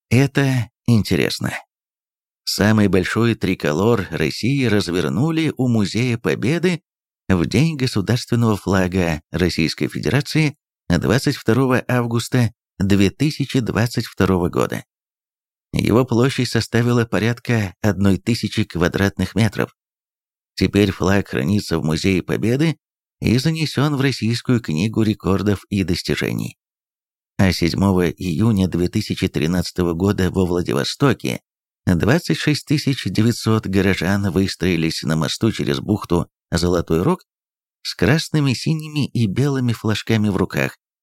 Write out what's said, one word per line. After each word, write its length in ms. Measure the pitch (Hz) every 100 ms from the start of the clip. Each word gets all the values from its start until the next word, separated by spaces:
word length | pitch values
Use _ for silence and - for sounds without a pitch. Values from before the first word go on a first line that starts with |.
| -
Это 580 | 120 139 - 139 131 107 _ -
интересно. 680 | 113 90 87 62 - - - - _ _ _ _ _ _ _
Самый 440 | - - 101 110 101
большой 460 | 92 90 110 117
триколор 720 | 107 92 90 76 76 101 107 87
России 540 | 78 76 - 107 139
развернули 880 | 123 101 87 87 73 78 156 160 156 -
у 100 | 127
Музея 480 | 113 98 104 127 117
Победы 680 | 85 67 113 170 180 170 _ _ _ _ -
в 160 | 92
День 320 | 80 113 160 151
государственного 800 | 127 107 90 120 - 120 117 101
флага 640 | - 98 90 92 85 80 _
Российской 580 | 82 87 - 76 - 78
Федерации 680 | - - 135 - 151 156 - _ _ -
двадцать 480 | 85 64 117 - 127
второго 480 | - 113 131 123 -
августа 680 | 123 120 117 - 127 117 - _ -
две 320 | 98 98 98
тысячи 500 | - 151 - 139 135
двадцать 460 | 104 90 120 - 110
второго 420 | - 95 92 85
года. 360 | 64 55 58 - _ _ _ _ _ _ _ _
Его 320 | - - 110 127
площадь 420 | 113 131 - 123
составила 560 | 117 - 113 120 120
порядка 720 | 117 92 110 120 - 117 101 -
одной 340 | 107 92 98 92
тысячи 480 | - 120 107 -
квадратных 680 | 107 82 85 - 98 - 92
метров. 420 | - 110 - 57 _ _ _ _ _ _ _ _
Теперь 360 | - 95 101 101
флаг 380 | - 87 98 92
хранится 500 | - 69 104 - 82
в 60 |
Музее 380 | 78 78 98 92
Победы 560 | - 58 101 123 165 - _ _ _ -
и 160 | - 120
занесён 580 | 156 160 156 - 147
в 60 | 143
Российскую 600 | 135 123 107 117 - 120
книгу 400 | - 78 107 107
рекордов 640 | 107 101 87 95 101 98 -
и 160 | 104
достижений. 720 | 87 85 - 73 57 57 53 - _ _ _ _ _ _ _ -
А 160 | 95
седьмого 560 | 87 85 - 98 92 87
июня 600 | - 92 78 110 101 95
две 200 | 85 87
тысячи 400 | 113 - 92 95
тринадцатого 640 | - 80 90 85 - 87
года 380 | 82 98 101 92
во 160 | 82 90
Владивостоке 960 | 87 78 65 67 - 139 107 64 57 _ _ _ _
двадцать 540 | - 87 92 165 - -
шесть 280 | - 147 -
тысяч 380 | 156 - 131
девятьсот 600 | - 92 110 - - 110 98
горожан 640 | 95 95 90 82 101 98
выстроились 720 | 85 95 - 87 85 80 -
на 140 | - 80
мосту 360 | 69 - 113
через 280 | - 62 69
бухту 500 | - 104 - 87 - _ -
Золотой 520 | 85 87 87 82 82
Рог 200 | 104 185 _ _ _ _ _ _
с 120 | -
красными, 580 | - 90 160 - 156 139
синими 540 | 113 - 160 156 151 -
и 180 | 127 113
белыми 460 | 90 143 139 123
флажками 560 | 110 110 107 - 113 104
в 80 | 92
руках, 400 | 92 - 69 - _ _